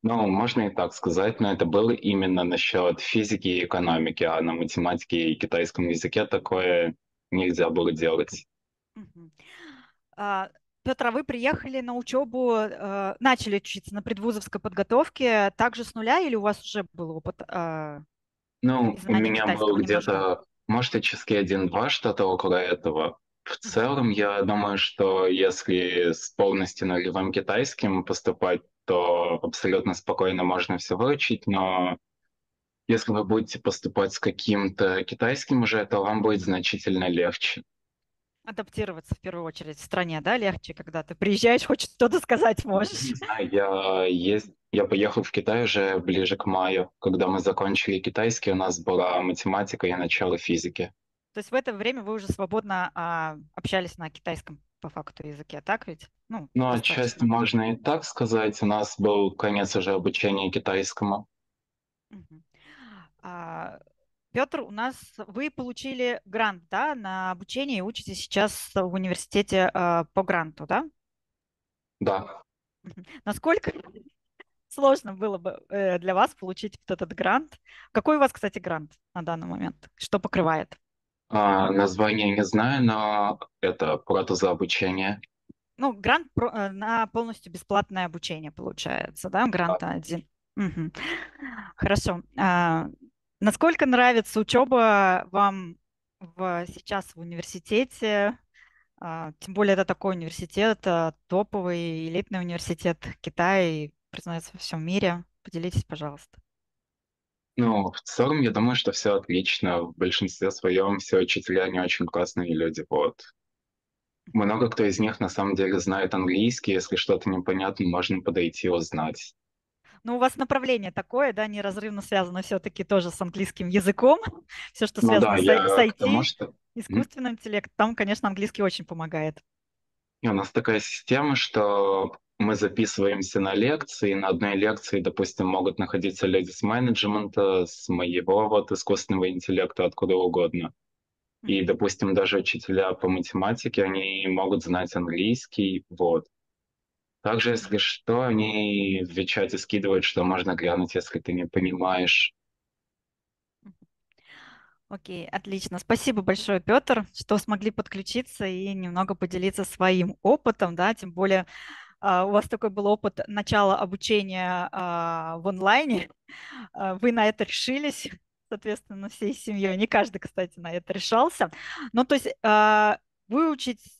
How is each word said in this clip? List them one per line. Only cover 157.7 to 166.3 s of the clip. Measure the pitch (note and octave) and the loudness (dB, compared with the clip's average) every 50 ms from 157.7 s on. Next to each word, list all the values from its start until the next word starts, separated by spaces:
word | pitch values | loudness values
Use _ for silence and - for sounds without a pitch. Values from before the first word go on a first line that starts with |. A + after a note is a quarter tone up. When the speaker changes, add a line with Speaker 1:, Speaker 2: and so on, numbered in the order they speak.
Speaker 2:
подключиться | G#3+ - G3+ - - G3 G3 - - A#3 B3+ - - - G#3+ | -4 -4 -10 -8 -8 -10 -10 -4 -4 -6 -6 -6 -8 -6 -6
и | F#3+ F#3 F#3 F#3+ G3 G3 | -4 -4 -4 -6 -6 -6
немного | G3 F#3 F3+ F3 F3+ F#3+ F#3+ G3 | -6 -6 -4 -2 -2 -2 -2 -2
поделиться | F3+ - F3 F3+ F#3 F3+ G3 - - G3 | -4 -4 -4 -4 -2 -2 -2 -2 -2 -6
своим | - - - F#3 F#3 F#3 F#3 F3 F#3+ - _ | -6 -2 2 2 4 4 4 2 0 -2 _
опытом, | _ G3 C4 D4+ _ A#3+ G#3+ _ G#3 F3 E3+ | _ 4 4 4 _ 0 0 _ 0 -2 0
да, | E3 F3+ G3+ A3+ | 0 0 0 0
тем | - - F3+ | -2 -8 -14
более, | E3+ F3 G3 G3 F#3+ F#3 F3 - - - - - - - - - _ _ | -4 0 2 2 2 2 0 -2 -12 -20 -18 -18 -18 -20 -20 -20 _ _
а, | - G3+ F#3+ F3+ F#3 | 0 2 2 4 2
у | G3 | 4
вас | G3+ G#3 G#3+ - | 2 2 2 2
такой | - G#3+ - G#3+ | -6 -4 -4 -4
был | F#3+ G#3 G3+ G3+ | -4 0 2 2
опыт | G#3 G#3+ - G#3 - - - - | 2 2 0 -6 -4 -4 -10 -6
начала | G#3 G#3 G3+ - A#3 G#3 G3+ G3 F#3+ - | -4 -6 -2 2 4 4 6 6 4 2
обучения, | G#3 F#3 F#3 F#3+ - - A3+ G#3 G3+ F#3+ F#3 F#3 F#3 F3+ F3+ F3+ F3+ - - | 0 -4 -6 -8 -2 0 2 2 2 -2 -4 -4 -2 -2 -2 -2 -4 -4 -6
а, | F#3+ F#3 F3+ F3 E3+ E3 E3 E3 E3 D#3+ D#3+ E3 E3+ | -6 -6 -4 -4 -2 -2 -2 -4 -4 -6 -6 -8 -4
в | E3 G3 | -4 -4
онлайне. | F#3+ F#3 F#3 G3 G#3+ C4 D#4 D4 A#3+ F#3 - - _ _ _ _ | -2 2 4 6 6 6 4 2 0 -2 -2 -6 _ _ _ _